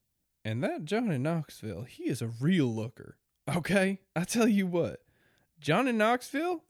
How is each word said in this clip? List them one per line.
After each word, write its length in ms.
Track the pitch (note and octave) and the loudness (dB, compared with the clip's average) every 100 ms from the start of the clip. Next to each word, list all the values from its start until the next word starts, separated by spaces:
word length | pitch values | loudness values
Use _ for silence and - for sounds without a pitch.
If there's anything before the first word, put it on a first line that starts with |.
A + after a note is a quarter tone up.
| _ _ _ _ | _ _ _ _
and 180 | A2 A2+ | -6 -2
that 220 | G3+ E4+ | -2 -4
Johnny 340 | D#3 G#3 A#3 C3+ | -4 -2 0 0
Knoxville, 640 | C#3+ E3 D3 - A2 F2 | 0 -2 -4 -10 -10 -8
he 220 | A#2+ - | -10 -8
is 180 | E4+ C#3 | -6 -4
a 60 | A2+ | -4
real 380 | A2+ C#3+ F#3 B2+ | -2 2 4 2
looker, 500 | A2 A2 - - - _ _ - | 0 -6 -10 -18 -20 _ _ -4
okay? 460 | F3 D3 G3 F#3+ G3 _ | -4 2 2 2 -2 _
I 100 | D#3+ | -6
tell 240 | F3+ A#3 A3 | -2 2 4
you 180 | G3+ F#3 | 4 2
what, 360 | F3 A#2+ C2+ _ _ _ _ _ _ | 0 -2 -4 _ _ _ _ _ _
Johnny 320 | C#3+ E3+ C4 | 0 2 2
Knoxville 680 | A3+ G#3+ B3 - C#4 E4+ E4+ _ | 4 4 2 -2 -4 -2 -4 _